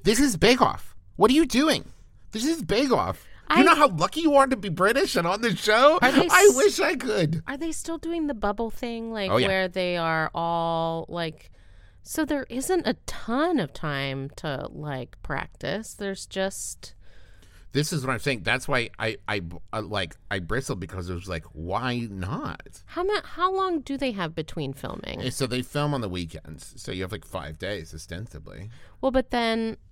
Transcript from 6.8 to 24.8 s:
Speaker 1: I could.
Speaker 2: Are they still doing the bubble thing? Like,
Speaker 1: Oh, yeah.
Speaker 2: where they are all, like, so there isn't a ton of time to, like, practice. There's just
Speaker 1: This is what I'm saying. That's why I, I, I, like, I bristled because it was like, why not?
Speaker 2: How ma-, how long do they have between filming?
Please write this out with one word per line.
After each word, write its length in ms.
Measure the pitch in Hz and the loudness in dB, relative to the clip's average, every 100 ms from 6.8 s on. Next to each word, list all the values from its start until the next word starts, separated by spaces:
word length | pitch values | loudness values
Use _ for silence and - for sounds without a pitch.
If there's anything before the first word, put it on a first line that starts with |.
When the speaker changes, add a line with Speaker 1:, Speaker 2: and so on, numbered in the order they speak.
Speaker 1:
I 160 | 320 311 | 0 0
could. 460 | 254 208 156 160 - | -2 2 2 0 -4
Speaker 2:
Are 100 | 269 | -6
they 140 | 330 | -6
still 280 | 311 - 330 | -6 -6 -6
doing 280 | 330 339 302 | -4 -2 -2
the 80 | |
bubble 360 | 226 208 208 226 | -2 -2 -2 -4
thing? 420 | - 240 233 226 | -6 -8 -8 -6
Like, 180 | 220 190 | -4 0
Speaker 1:
Oh, 60 | 202 | 2
yeah. 100 | 208 | 2
Speaker 2:
where 220 | 190 185 | 0 -2
they 280 | 185 180 175 | -2 -2 -2
are 360 | 165 160 156 | -2 -2 -2
all, 720 | - 170 170 165 165 165 165 - | -2 -2 0 0 -2 -2 -4 -6
like, 440 | 170 165 156 - - - - - - | -6 -6 -8 -20 -20 -20 -20 -20 -20
so 220 | - - | -8 -4
there 220 | 302 294 - | -2 -2 -4
isn't 340 | 240 269 370 | -8 0 0
a 100 | 277 - - | 0 -4 -6
ton 540 | - - 247 330 311 | -8 -4 0 0 0
of 120 | 160 | -2
time 580 | - 156 139 139 135 135 - | -6 -6 -4 -4 -6 -8 -8
to, 280 | 160 135 - | -6 -6 -8
like, 440 | - 151 131 123 - | -10 -8 -8 -10 -14
practice. 720 | - 139 - - - 185 220 | -6 -6 -6 -8 -6 -6 -8
There's 320 | - 202 196 - | -10 -8 -8 -8
just 680 | 190 190 - - - - - - - - - - - - | -4 -4 -6 -12 -12 -18 -18 -20 -18 -20 -20 -20 -20 -4
Speaker 1:
This 220 | 139 151 | -2 0
is 120 | 156 | -2
what 80 | 131 | -2
I'm 60 | 117 | -2
saying. 220 | 143 120 | -2 -2
That's 240 | 98 127 - | 0 -2 0
why 240 | 127 117 - | -2 -2 -4
I, 180 | 113 104 - | -4 -4 -4
I, 140 | 104 85 87 - | -4 -6 -12 -8
I, 60 | 110 | -8
like, 360 | 92 101 87 - - | -4 -4 -6 -10 -6
I 80 | 101 | -6
bristled 400 | 85 117 - 104 | -2 -4 -4 -6
because 280 | 82 92 87 | -6 -8 -6
it 60 | |
was 140 | 87 90 | -8 -6
like, 160 | 82 - | -8 -8
why 560 | 78 85 101 127 120 117 | -10 -4 -4 -2 -4 -6
not? 720 | 98 92 170 302 - - - - | -6 -6 -6 -8 -10 -16 -20 -10
Speaker 2:
How 180 | 330 | -4
ma-, 160 | 370 415 | -2 -2
how 300 | - - 359 | -4 -2 0
long 260 | 381 381 330 | 0 0 -2
do 160 | - 277 | -4 -4
they 140 | 269 | -4
have 220 | 196 165 | -2 -4
between 380 | 165 156 - 139 | -4 -6 -6 -6
filming? 480 | 139 | -6